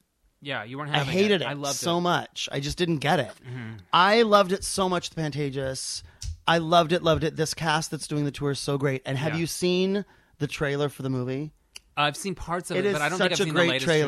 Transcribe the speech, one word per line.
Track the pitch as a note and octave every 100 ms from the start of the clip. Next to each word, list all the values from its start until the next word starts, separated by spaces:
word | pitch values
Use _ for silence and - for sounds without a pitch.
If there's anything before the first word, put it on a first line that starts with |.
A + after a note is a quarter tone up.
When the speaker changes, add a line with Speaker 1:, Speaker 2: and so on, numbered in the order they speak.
| _ _ _ _
Speaker 1:
Yeah, | C#3+ B2
you | A2 C3+
weren't | D3
Speaker 2:
I | D3
Speaker 1:
having | C3+
Speaker 2:
hated | F3+ G#3 F#3+
Speaker 1:
it. |
Speaker 2:
it | B2
Speaker 1:
I |
loved | C#3+ C#3+ C3+
Speaker 2:
so | E3+ F3
Speaker 1:
it. |
Speaker 2:
much. | F3 D3 A2+ - -
I | C#3+
just | C#3+ D#3
didn't | F3 D#3
get | C#3+ E3+
it. | A2 - B2
Speaker 1:
Mm-hmm. | B2+ A2+ G#2+ -
Speaker 2:
I | E3+ F#3+ A3+
loved | A3 G3+ F3+
it | F#3+
so | - - F#3
much, | F3 -
the | D#3+
Pantages. | D3+ C#3 C#3+ C3+ C3+ C3+ - - - - - - -
I | E3+
loved | D#3+ E3+ D#3
it, | F3
loved | E3 D3
it. | C#3+ C#3
This | D#3
cast | - D#3+ D#3 -
that's | D3+ -
doing | D3
the | D3
tour | - C#3+
is | C3+
so | - C#3
great. | C#3 C3 C3+
And | C3
have | D#3
Speaker 1:
Yeah. | D#3+
Speaker 2:
you | E3+
seen | - F3+ F3+ F#3+ G3+ - _ _ _
the | C#3+
trailer | - C#3+ C#3+ C#3+
for | -
the | C3
movie? | B2+ B2 C3+ D#3 - _ - - C#3+
Speaker 1:
I've | D3 C#3+
seen | G3
parts | F3 E3 F3 E3+
of | F3+
Speaker 2:
It |
Speaker 1:
it, | G3+
Speaker 2:
is |
Speaker 1:
but | D3+
I | D3
don't | F#3
Speaker 2:
such | F#3
Speaker 1:
think |
I've | F3
Speaker 2:
a |
Speaker 1:
seen | E3+
Speaker 2:
great | D#3 E3+
Speaker 1:
the |
latest | C3
Speaker 2:
trailer. | D3+ D#3